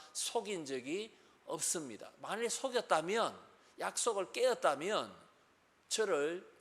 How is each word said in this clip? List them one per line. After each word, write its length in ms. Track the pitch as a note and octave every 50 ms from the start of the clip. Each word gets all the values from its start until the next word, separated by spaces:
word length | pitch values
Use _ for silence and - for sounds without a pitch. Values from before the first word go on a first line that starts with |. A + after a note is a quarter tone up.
| - -
속인 520 | - - - - - A#3 G#3 G3+ G#3 E3+ D3+
적이 500 | C3 C3+ B2+ A#2+ C#3 D#3+ G3 A3 A3 - - - - - - -
없습니다. 640 | - D3+ D#3+ - - - F3 D3+ B2+ G#2+ F#2+ - - - -
만일 320 | C3+ C3+ F#3 A3 A#3 A3+
속였다면, 880 | - - - C4+ B3 A#3 - - F#3 D#3+ D#3 F3 G#3 A#3 G3+ C3+ G2+ - - - - - - - - -
약속을 540 | F3+ F#3+ - - - A#3+ G#3+ G3 F#3 -
깨었다면 840 | - - A#3+ B3+ A#3 - - E3 C#3+ C3+ D#3 G3 G#3+ E3 B2 G#2 F#2 - - - - _ _ _ _ _ _ _ _ _ _ -
저를 600 | - - A3 G3 E3+ C#3+ C#3+ D#3 E3+ F#3 - - - -